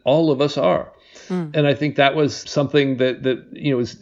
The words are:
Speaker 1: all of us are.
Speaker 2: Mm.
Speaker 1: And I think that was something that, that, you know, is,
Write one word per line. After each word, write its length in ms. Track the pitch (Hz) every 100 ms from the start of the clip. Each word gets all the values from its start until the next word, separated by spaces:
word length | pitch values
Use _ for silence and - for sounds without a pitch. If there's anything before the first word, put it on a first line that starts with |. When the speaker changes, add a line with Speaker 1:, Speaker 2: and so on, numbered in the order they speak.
Speaker 1:
all 260 | - 151 160
of 100 | 131
us 160 | 143 147
are. 340 | 90 82 - - _ - -
Speaker 2:
Mm. 280 | 185 156 151
Speaker 1:
And 100 | 143
I 60 |
think 220 | 139 151 147
that 180 | 139
was 220 | 151 143 -
something 600 | - 151 135 147 139 127
that, 240 | 127 120
that, 240 | 131 123 -
you 200 | - 151
know, 60 | 127
is, 140 | 120 -